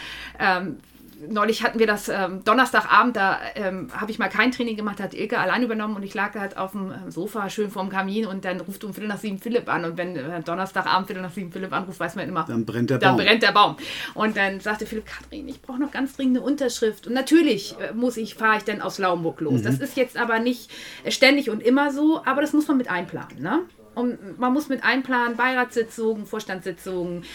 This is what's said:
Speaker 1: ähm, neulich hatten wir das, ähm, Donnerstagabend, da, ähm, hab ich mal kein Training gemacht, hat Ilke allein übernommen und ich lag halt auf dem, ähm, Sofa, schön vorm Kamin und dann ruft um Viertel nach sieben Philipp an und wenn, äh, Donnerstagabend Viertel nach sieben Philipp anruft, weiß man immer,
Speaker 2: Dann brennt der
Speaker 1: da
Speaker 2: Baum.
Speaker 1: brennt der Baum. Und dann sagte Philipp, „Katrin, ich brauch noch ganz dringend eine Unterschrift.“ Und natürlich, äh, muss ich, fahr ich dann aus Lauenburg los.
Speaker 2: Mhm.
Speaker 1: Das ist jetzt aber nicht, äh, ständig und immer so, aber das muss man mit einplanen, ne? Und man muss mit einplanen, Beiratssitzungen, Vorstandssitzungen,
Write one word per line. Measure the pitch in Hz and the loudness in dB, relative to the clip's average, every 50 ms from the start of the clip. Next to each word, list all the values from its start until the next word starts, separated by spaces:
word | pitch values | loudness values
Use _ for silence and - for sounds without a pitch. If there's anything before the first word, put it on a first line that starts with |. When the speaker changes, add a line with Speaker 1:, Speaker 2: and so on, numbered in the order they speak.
| - - - - - - - - | -14 -14 -14 -14 -14 -14 -6 0
Speaker 1:
ähm, | - 196 185 180 190 170 - - - - - - - - - - 147 151 | 2 2 2 2 0 -4 -8 -10 -14 -20 -20 -20 -20 -20 -18 -16 -10 -4
neulich | 220 208 208 220 226 226 | 0 0 2 2 2 2
hatten | 226 233 - 233 | 2 0 4 4
wir | 220 | 4
das, | 214 208 202 - - | 4 2 0 -2 -4
ähm, | - 202 190 175 190 185 - | -2 -2 -2 -2 -4 -2 2
Donnerstagabend, | 214 220 262 254 247 - 220 - - 160 208 233 247 233 | 4 6 6 6 4 4 2 4 6 6 6 6 6 2
da, | 214 196 190 151 - - - - | 2 2 2 2 0 -4 -8 -6
ähm, | - 202 185 190 185 165 - - - | -4 -4 -4 -4 -4 -8 -8 -6 -8
hab | 214 214 | -6 -6
ich | 220 - | -2 -2
mal | 202 190 | -2 -2
kein | 196 208 220 254 | 2 2 2 2
Training | 247 - 240 233 220 | 2 0 -2 -4 -2
gemacht, | 214 214 208 196 196 | -4 -4 -6 -4 -4
hat | 196 180 - | -8 -8 -6
Ilke | - 214 220 247 190 | -6 -4 -2 0 0
allein | - 185 175 220 | 2 2 2 2
übernommen | 247 226 220 214 208 214 214 | 2 0 0 -2 -2 -4 -4
und | 196 | -6
ich | 196 196 | -6 -6
lag | - 208 202 208 208 | -4 -4 -4 -2 -4
halt | 208 196 196 - - | -6 -8 -6 -6 -6
auf | 190 190 | -6 -6
dem, | 208 208 190 185 | -6 -6 -8 -6
ähm, | 123 131 185 - | -8 -10 -12 -10
Sofa, | 160 160 180 208 - 220 196 185 | -8 -6 -8 -6 -4 -4 -4 -4
schön | - 214 208 196 | -2 -2 -2 -2
vorm | 196 202 190 196 | -2 -4 -6 -4
Kamin | 190 190 190 190 202 220 220 | -2 -2 -2 -2 -2 -2 -2
und | 185 190 190 - | -2 -4 -6 -4
dann | 185 185 180 | -4 -4 -4
ruft | 175 190 196 - - | -6 -10 -10 -10 -10
um | 208 | -10
Viertel | 190 - 208 214 | -10 -8 -6 -6
nach | 202 190 | -6 -4
sieben | - 214 196 190 | -6 -6 -6 -6
Philipp | - 233 240 240 - - | -6 0 0 0 0 0
an | 135 170 170 | -2 -2 -2
und | 170 165 | -4 -4
wenn, | 180 175 175 180 | -4 -6 -4 -4
äh, | 147 127 160 175 170 | -6 -6 -6 -6 -6
Donnerstagabend | 160 170 170 185 190 190 - 196 - - - 185 190 | -4 -4 -4 -4 -4 -4 -2 -4 0 2 0 0 0
Viertel | - 208 185 | -2 -6 -8
nach | 185 175 | -8 -8
sieben | - 208 185 170 | -8 -8 -8 -8
Philipp | - 185 190 180 | -8 -8 -6 -4
anruft, | 139 165 190 190 165 - | -4 -4 -4 -4 -6 -6
weiß | 170 170 - | -6 -6 -4
man | 196 165 143 | -6 -6 -4
immer, | 185 165 160 | -4 -4 -4
Speaker 2:
Dann | - 117 117 110 | -2 -2 -2 -2
brennt | 110 104 120 120 113 | 0 0 0 2 2
der | 135 127 | 2 4
Speaker 1:
da | 196 190 | 6 6
Speaker 2:
Baum. | 180 110 | 6 6
Speaker 1:
brennt | - 208 226 226 | 6 6 6 6
der | - - | 6 6
Baum. | - 208 202 160 151 - - - - - - - | 6 6 6 6 4 -4 -10 -10 -8 -8 -10 -8
Und | - - 214 214 214 | -4 -2 0 0 2
dann | 208 196 196 196 190 | 0 0 0 -2 -4
sagte | - 208 214 220 220 | -4 -4 -4 -4 -4
Philipp, | - 220 214 - | -6 -6 -8 -8
„Katrin, | - - - - - - - - - | -10 -14 -16 -14 -14 -14 -12 -12 -12
ich | 269 - | -14 -16
brauch | - - 247 247 | -14 -10 -4 -4
noch | 294 285 | -4 -2
ganz | - 220 269 269 - | -2 -4 -4 -4 -2
dringend | - 269 254 254 247 | 0 2 4 4 4
eine | 262 | 2
Unterschrift.“ | 269 294 294 277 240 240 - 233 220 214 - - | 0 0 2 0 0 0 2 0 0 0 -2 -6
Und | - 240 | -2 -2
natürlich, | 254 262 - 302 339 320 285 214 - - - - - | 0 2 6 6 8 8 6 4 2 -2 -8 -8 -8
äh, | 196 - 202 | -6 -6 -2
muss | 226 247 254 233 220 | 0 0 0 0 -2
ich, | 226 196 - | -6 -8 -6
fahr | - 220 220 214 214 | 0 2 4 4 4
ich | 208 | 2
dann | 220 208 196 | -2 -4 -2
aus | 170 185 - - | -4 -6 -2 0
Lauenburg | 185 185 175 175 160 165 - - | 2 2 2 2 0 -2 -2 -2
los. | 160 147 131 120 | 0 2 2 2
Speaker 2:
Mhm. | 104 | 4
Speaker 1:
Das | 120 135 131 | 2 0 0
ist | 277 262 - | 0 -2 2
jetzt | 269 247 247 - - | 0 0 0 2 -2
aber | 240 220 226 226 | 0 2 2 2
nicht, | 233 247 247 - - - - - - - - - - | 2 2 0 0 -6 -16 -16 -16 -16 -16 -16 -8 -6
äh, | - | -4
ständig | 220 - 262 262 285 285 - 226 | 2 6 6 8 8 6 2 0
und | 214 220 | -2 2
immer | - 226 262 277 285 285 | 4 4 4 6 4 2
so, | 269 285 302 311 320 - - | 2 2 4 4 4 4 2
aber | 254 277 285 | 0 2 2
das | 302 294 | 2 2
muss | - 302 302 - | 0 -2 0 2
man | 285 | 2
mit | 254 240 - | 2 2 0
einplanen, | 180 175 185 - - 139 - - - - | -2 -4 -4 -6 -8 -10 -12 -12 -12 -8
ne? | 139 180 254 339 359 - - - - - - | -4 0 0 0 0 -2 -12 -20 -20 -12 -4
Und | 233 247 247 226 - 196 196 160 - | -2 -2 -2 -2 -4 -10 -14 -6 -2
man | 247 254 | 0 2
muss | 254 302 294 - | 2 2 0 0
mit | 269 - | -4 0
einplanen, | - 214 240 269 254 254 254 240 240 240 233 | 2 2 2 2 0 0 0 0 0 0 0
Beiratssitzungen, | 233 240 262 262 254 247 240 - 240 226 226 - 233 226 220 220 208 202 | 0 0 0 2 0 0 0 0 -2 -2 -2 -4 -2 -2 -2 -2 -2 -6
Vorstandssitzungen, | - - 214 - - 190 180 - 190 170 - - 190 185 180 175 175 175 175 175 - | -8 -8 -8 -6 -6 -8 -8 -6 -8 -10 -8 -8 -6 -4 -4 -4 -4 -6 -8 -10 -12